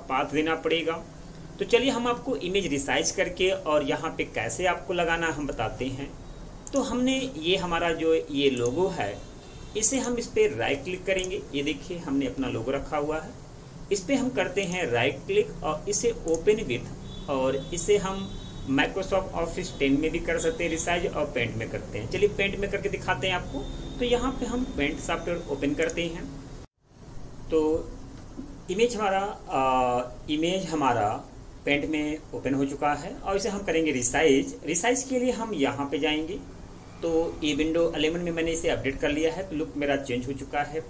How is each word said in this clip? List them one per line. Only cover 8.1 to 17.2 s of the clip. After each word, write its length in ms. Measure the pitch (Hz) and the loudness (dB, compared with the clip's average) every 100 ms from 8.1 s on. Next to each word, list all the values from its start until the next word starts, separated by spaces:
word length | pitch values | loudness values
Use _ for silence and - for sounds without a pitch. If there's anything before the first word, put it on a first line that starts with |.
ये 360 | 160 - 143 139 | 4 2 2 4
लोगो 360 | 123 120 135 185 | 4 2 2 0
है 240 | 170 104 101 - - - - - 202 | 0 -2 -4 -10 -14 -16 -16 -8 0
इसे 220 | 220 269 | 2 2
हम 160 | 233 240 | 0 -2
इस 80 | - | 0
पे 200 | 214 214 | 4 4
राइट 340 | 113 113 139 | 4 0 0
क्लिक 200 | 175 185 - | -2 -4 0
करेंगे। 340 | 190 185 196 - | 0 0 -4 -4
ये 80 | 139 | -2
देखिए 340 | 143 156 - 175 | -2 -2 -6 -6
हमने 280 | 147 139 131 | -2 0 0
अपना 220 | 120 127 | 0 -2
लोगो 220 | 113 117 | -2 -2
रखा 260 | 139 - 151 | -2 -2 -2
हुआ 220 | 147 156 | 0 -2
है, 100 | 180 - - - - - - | -4 -12 -14 -16 -16 -12 -2
इस 80 | 196 | -2
पे 140 | - | 2
हम 140 | 269 254 | 2 2
करते 320 | 226 180 - | 0 0 0
हैं 220 | 185 180 160 | 0 0 2
राइट 280 | 117 127 - - | 4 2 0 0
क्लिक 380 | 196 233 - | 2 2 0
और 200 | - 156 196 | -4 -2 -2
इसे 240 | 208 233 - 165 | 0 0 0 0
open 360 | 165 185 214 202 | 2 4 2 2
with 600 | 113 - - - - | -4 -4 -10 -10 -10